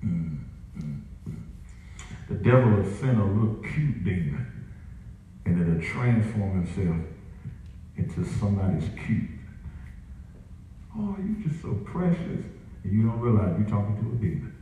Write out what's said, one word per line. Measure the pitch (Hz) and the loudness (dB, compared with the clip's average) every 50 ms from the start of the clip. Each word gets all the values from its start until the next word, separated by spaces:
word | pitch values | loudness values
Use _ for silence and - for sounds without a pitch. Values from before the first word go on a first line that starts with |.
| - | 0
Mm, | 104 87 85 82 78 76 71 - - - - - - - | 0 0 0 0 -2 -4 -6 -6 -10 -12 -14 -14 -14 -10
mm, | - 76 76 71 71 69 - - - - | -8 -8 -6 -6 -8 -10 -12 -14 -14 -10
mm. | - - - 57 - - - - - - - - - - - - - - - - | -10 -10 -10 -10 -12 -12 -14 -14 -16 -16 -16 -16 -16 -14 -14 -14 -12 -12 -12 -8
The | - - | -6 -4
devil | 101 95 - 120 131 127 117 | 0 4 8 8 10 10 10
will | 104 98 92 95 - - | 6 6 4 2 0 0
send | 139 131 120 110 | 2 4 4 4
a | 101 | 4
little | 95 98 110 110 107 110 | 4 4 4 4 2 0
cute | - - - - 156 151 - - - 92 | -2 -6 -4 0 0 2 2 2 0 0
demon, | 101 92 90 85 71 - - - - - - - - - - - - - - - - - - - - - - - | 0 2 2 2 0 -2 -2 -4 -6 -8 -12 -12 -14 -14 -14 -14 -14 -14 -14 -14 -14 -16 -16 -18 -20 -18 -8 0
and | - 87 87 | 2 2 4
it'll | 87 82 82 82 | 4 4 4 2
transform | 82 - 104 - 123 123 117 110 107 107 - 107 101 95 92 92 85 | 2 -2 -2 2 4 4 6 6 4 2 2 0 0 2 2 0 0
himself | - - - 95 85 82 82 82 - - - - - - - - - - - - - - - - - - | 0 0 0 0 2 2 0 -2 -6 -10 -14 -14 -16 -16 -12 -12 -12 -12 -12 -14 -14 -14 -14 -16 -14 -4
into | - - - - - - | -2 -2 -2 0 -2 -2
somebody's | - - - - 101 101 95 95 90 82 78 80 - - - - | -2 -2 0 2 2 2 4 4 2 2 2 0 -2 -4 -6 -2
cute. | - 110 - - - - - - - - - - - - - - - - - - - - - - - - - - - - - - - - - - - - | 0 0 0 0 -2 -6 -10 -12 -14 -14 -14 -14 -14 -12 -12 -14 -14 -14 -14 -14 -16 -16 -16 -16 -16 -16 -18 -18 -18 -18 -18 -18 -18 -18 -18 -18 -12 -6
Oh, | 220 208 202 196 190 | -4 -2 -2 -2 -2
you | 185 208 220 208 202 | 0 -2 -2 0 0
just | 160 - - | -2 -2 -2
so | - - - - - | -2 -2 -2 -2 -2
precious. | - - 175 180 175 170 - - - - - - - - - - - - - - | -4 -2 2 4 4 4 4 2 -4 -4 -4 -4 -6 -10 -14 -14 -16 -16 -8 -4
And | 95 98 | 2 4
you | 107 110 | 6 6
don't | 113 110 113 | 6 4 2
realize | 117 120 110 101 95 90 82 104 | 4 6 6 6 6 4 4 2
you're | 104 - | 2 2
talking | - 104 101 104 107 | 2 2 2 2 0
to | - 113 - | 0 0 -2
a | - | 0
demon. | 117 104 87 76 - - - - - | 0 0 2 0 0 -4 -6 -10 -12